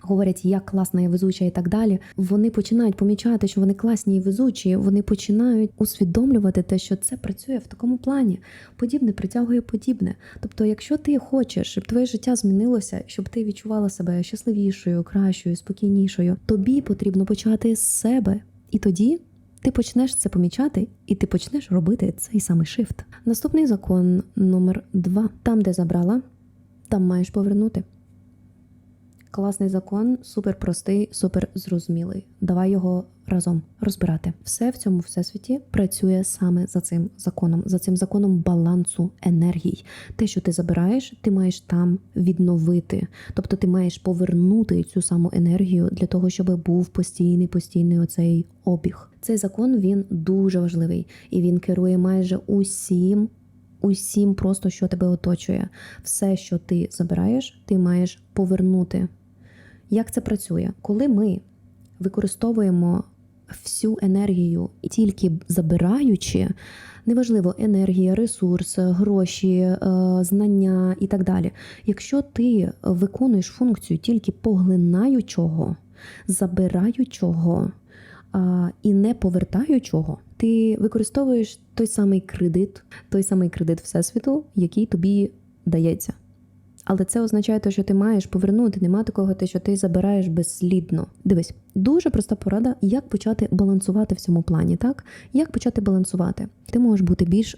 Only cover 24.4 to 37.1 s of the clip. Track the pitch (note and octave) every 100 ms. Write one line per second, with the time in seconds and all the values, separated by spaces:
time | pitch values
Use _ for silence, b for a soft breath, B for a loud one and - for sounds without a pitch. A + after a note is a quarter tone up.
24.4 | F#3+ F#3 F#3 F#3+ - F#3+ F3 F#3+ A3 -
25.4 | - A3 F#3+ F3 E3+ F3 F3 B3 - _
26.4 | _ _ - _ - G#3 F3+ F3+ F#3 G#3
27.4 | G3 G3+ A3 - - - _ - - _
28.4 | - _ _ _ _ _ _ - - -
29.4 | G3 G3 F#3+ F#3+ F#3+ G3+ A#3+ B3 - A3
30.4 | G3+ F#3+ - F3 - G3+ G#3 - F#3 F3+
31.4 | - F#3+ - F3 - E3 F3 F#3+ - -
32.4 | F3+ F3+ F#3+ G3 F3+ F3+ - _ - F3+
33.4 | F3 E3 - - G#3 - F3 D#3+ E3+ -
34.4 | - - A#3+ B3+ G3+ F3+ E3+ - F3+ G#3
35.4 | - C4+ - - G3 - F#3 F#3 F#3+ -
36.4 | F3+ F3 F3+ F3+ - E3+ F3